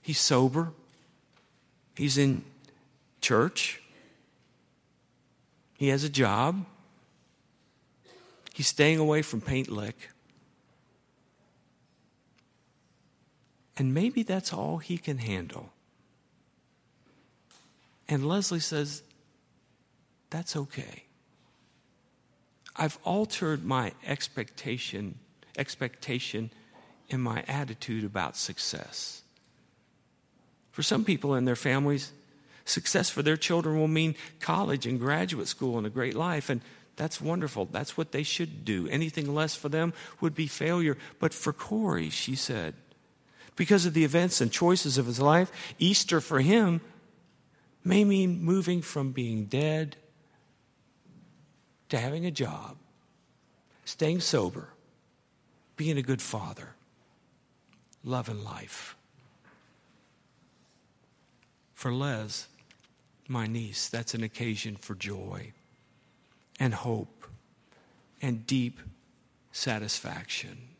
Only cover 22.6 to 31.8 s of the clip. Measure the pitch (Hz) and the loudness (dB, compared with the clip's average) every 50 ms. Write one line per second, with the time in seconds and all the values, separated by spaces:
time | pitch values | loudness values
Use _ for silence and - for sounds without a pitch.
22.6 | _ - - - 156 151 - - - - 175 202 214 214 - - 185 156 156 147 | _ -16 -4 -2 0 0 -2 -2 -2 0 2 2 2 0 -2 -2 0 0 0 -2
23.6 | 165 - 131 127 120 95 - - - - 139 - - - - 135 110 - - - | 0 0 0 2 0 -2 -6 -8 -6 -6 -4 -4 -4 -6 -6 -8 -8 -8 -10 -12
24.6 | - - 113 120 - - - 95 104 95 - - - _ _ _ - - - - | -6 -6 -6 -6 -6 -8 -6 -6 -8 -8 -10 -14 -18 _ _ _ -20 -12 -6 -6
25.6 | 135 - - - 135 120 - - - - 127 127 - - - 104 113 113 - - | -6 -6 -4 -6 -6 -8 -6 -10 -6 -4 -4 -4 -4 -4 -6 -6 -6 -6 -10 -18
26.6 | - - - - - - - _ _ - 139 131 127 117 113 - - - 135 143 | -20 -20 -20 -20 -20 -20 -20 _ _ -6 -2 -2 0 0 -2 -4 -4 -4 -4 -4
27.6 | 147 127 110 - - - 110 113 107 101 101 98 85 67 - - - - - - | -4 -6 -8 -10 -6 -4 -4 -2 -2 -2 -2 -2 -4 -2 -4 -6 -6 -6 -6 -6
28.6 | - - - - - - - - - - - - _ _ _ _ _ _ _ _ | -6 -6 -6 -6 -10 -10 -10 -10 -10 -10 -12 -16 _ _ _ _ _ _ _ _
29.6 | _ _ _ _ _ _ _ _ _ _ _ _ _ _ _ _ _ _ _ _ | _ _ _ _ _ _ _ _ _ _ _ _ _ _ _ _ _ _ _ _
30.6 | _ _ _ - 156 - - - 220 202 175 - - 143 139 127 123 127 120 - | _ _ _ -2 0 2 2 4 4 2 2 2 2 2 2 4 4 2 2 2
31.6 | - 135 127 139 | 2 2 2 4